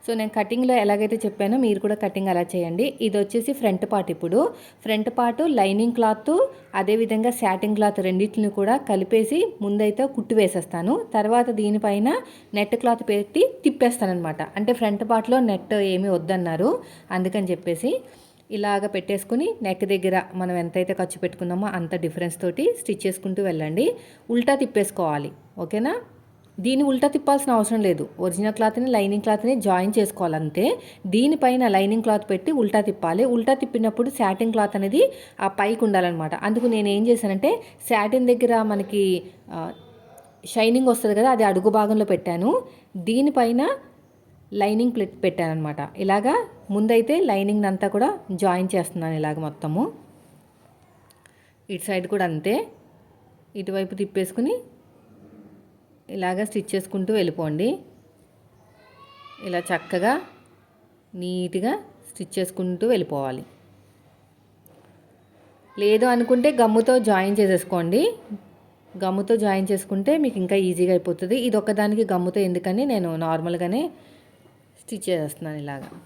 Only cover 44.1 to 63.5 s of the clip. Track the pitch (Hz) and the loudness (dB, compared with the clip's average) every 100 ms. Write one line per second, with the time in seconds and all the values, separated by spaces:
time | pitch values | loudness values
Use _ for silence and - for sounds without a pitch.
44.1 | _ _ - _ 202 202 214 247 233 196 | _ _ -20 _ -2 0 2 0 0 -4
45.1 | - 190 180 165 160 156 147 143 - 190 | -2 -4 -2 -4 -2 -6 -6 -10 -6 0
46.1 | 196 220 381 453 - - 202 214 233 226 | 2 2 0 -2 -12 -6 -2 4 4 4
47.1 | 320 359 196 202 208 202 190 202 202 254 | 2 2 2 0 0 0 0 0 2 0
48.1 | 403 - 185 196 180 185 190 170 175 160 | 0 -8 -2 0 2 0 -2 -2 -4 -4
49.1 | 160 151 151 156 151 156 156 311 - - | -2 -2 -4 -8 -6 -4 -2 -2 -4 -20
50.1 | - _ _ _ _ _ _ _ _ _ | -20 _ _ _ _ _ _ _ _ _
51.1 | _ _ _ _ _ _ 185 - 190 185 | _ _ _ _ _ _ -10 -4 -4 -2
52.1 | 202 180 156 170 254 453 - - _ _ | -2 -2 -2 -2 -2 -2 -12 -20 _ _
53.1 | _ _ _ _ 208 190 190 190 190 196 | _ _ _ _ -12 -6 -4 -4 -4 -4
54.1 | 196 185 - 254 480 - - _ _ _ | -2 -4 -2 -2 -2 -6 -20 _ _ _
55.1 | - - - - - _ _ _ _ _ | -20 -20 -20 -20 -20 _ _ _ _ _
56.1 | 196 185 185 208 214 190 196 185 202 185 | -4 -2 -2 -2 -4 -4 -6 -4 -6 -2
57.1 | 214 175 160 160 151 214 359 - - _ | 0 0 -2 -4 -2 -2 -2 -8 -20 _
58.1 | _ _ _ _ _ _ _ - - - | _ _ _ _ _ _ _ -20 -20 -20
59.1 | - - - 190 175 175 175 - 185 202 | -20 -20 -16 -6 -6 -4 -6 -2 0 0
60.1 | 294 - - _ _ _ _ _ _ _ | 0 -4 -20 _ _ _ _ _ _ _
61.1 | 185 180 180 180 185 208 392 - - - | -10 -6 -4 -4 -2 -4 -4 -8 -20 -20
62.1 | - 185 - 180 185 185 175 220 226 165 | -16 -10 -6 -6 -4 -6 -2 0 0 0
63.1 | 147 135 131 - | -4 -6 -8 -14